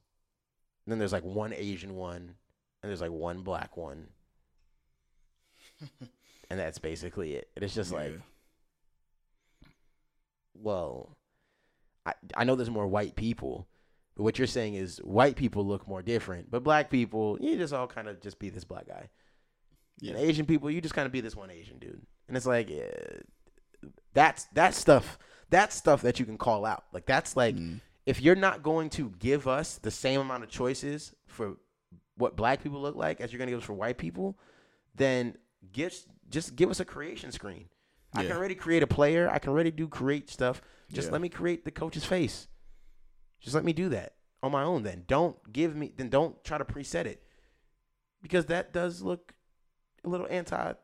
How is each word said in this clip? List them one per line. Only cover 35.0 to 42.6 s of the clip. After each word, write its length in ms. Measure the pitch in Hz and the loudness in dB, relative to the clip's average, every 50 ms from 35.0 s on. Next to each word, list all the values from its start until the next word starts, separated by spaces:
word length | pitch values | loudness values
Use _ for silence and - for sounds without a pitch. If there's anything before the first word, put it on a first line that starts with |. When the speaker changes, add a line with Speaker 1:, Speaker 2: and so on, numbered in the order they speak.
| 135 135 131 127 123 117 - - _ _ _ _ - 92 | 4 4 4 2 0 -2 -4 -10 _ _ _ _ -20 -12
Speaker 1:
give, 220 | 95 123 160 180 - - - - - _ _ - | -6 -6 -6 -6 -6 -10 -18 -20 -20 _ _ -6
just 240 | - 156 165 - 127 | -6 -6 -6 -4 2
give 140 | 127 170 - | 2 2 2
us 100 | - - | 2 -2
a 40 | 180 | -6
creation 480 | - - 139 147 160 - - - 135 | -8 -8 -12 -12 -10 -12 -12 -12 -12
screen. 360 | - - - 101 90 - 92 - _ _ _ _ _ _ _ _ - | -12 -10 -10 -12 -12 -12 -16 -20 _ _ _ _ _ _ _ _ -4
I 80 | 202 | -4
Speaker 2:
Yeah. 60 | 190 185 | -2 -2
Speaker 1:
can 80 | 180 | 0
already 180 | 170 185 202 190 | -2 -2 -2 -4
create 280 | 185 - 160 165 165 | -4 0 4 6 6
a 40 | 147 | 6
player. 420 | - - - 147 147 160 170 175 - | 4 4 4 6 6 6 4 4 2
I 80 | - 147 | 2 0
can 120 | - 139 | 0 2
already 200 | 139 156 170 165 | 2 2 2 2
do 160 | 156 151 160 156 | 0 -2 -6 -6
create 420 | - - 131 135 143 147 139 - | -4 -2 0 0 0 -2 -4 -8
stuff. 320 | - - 127 123 127 - - - - - _ - | -4 0 0 0 0 -2 -8 -20 -20 -20 _ -10
Just 160 | - - - 170 | -6 -6 -4 -2
Speaker 2:
Yeah. 40 | |
Speaker 1:
let 80 | - 156 | -2 -2
me 80 | 175 175 | -2 -4
create 360 | - - 175 175 175 - - | -6 -2 -2 -2 -2 -2 -6
the 60 | 156 | -10
coach's 320 | - - 160 165 - 156 - | -8 -6 -6 -6 -6 -6 -2
face. 440 | - 185 185 160 110 - - - - - - | 0 2 2 2 0 -2 -8 -14 -16 -18 -20